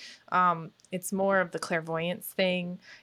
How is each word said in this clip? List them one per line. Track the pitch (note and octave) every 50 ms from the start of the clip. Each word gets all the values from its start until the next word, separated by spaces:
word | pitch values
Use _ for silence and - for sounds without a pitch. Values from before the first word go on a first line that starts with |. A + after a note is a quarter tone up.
| - - - - _ - -
Um, | F3+ F3+ F3+ E3+ E3 D#3+ D3+ - _ _ _
it's | F3+ F3+ F3+ - G3+
more | F#3+ G3 G3 G3 F#3+
of | F3+ F3
the | - D#3+
clairvoyance | - - F#3 E3 D#3+ E3 E3 D#3+ E3 F3 F3+ F3 -
thing. | - - - F#3+ F#3 F3+ F3+ F3 F3 F3+ - - - - -